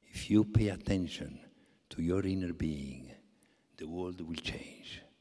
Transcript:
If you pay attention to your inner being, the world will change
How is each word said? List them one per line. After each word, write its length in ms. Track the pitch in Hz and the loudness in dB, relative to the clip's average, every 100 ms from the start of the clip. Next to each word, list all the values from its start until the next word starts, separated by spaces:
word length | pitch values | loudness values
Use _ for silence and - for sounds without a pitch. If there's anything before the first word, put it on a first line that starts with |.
| - | -12
If 200 | - - | -10 6
you 140 | 104 | 6
pay 260 | 107 110 107 | 8 6 4
attention 680 | 90 - 98 82 - 76 65 - - _ _ _ | 0 2 2 2 -4 -8 -10 -16 -20 _ _ _
to 120 | - | -4
your 220 | 82 92 95 | 2 2 2
inner 260 | 95 90 | 0 -2
being, 600 | 82 82 73 69 65 - - - _ _ _ _ - | -2 -2 -2 -6 -10 -14 -18 -20 _ _ _ _ -14
the 100 | 78 | -8
world 340 | 85 90 90 82 | -4 -4 -6 -6
will 80 | |
change 680 | 82 - - - - - - - _ | -4 -4 -8 -10 -16 -16 -16 -18 _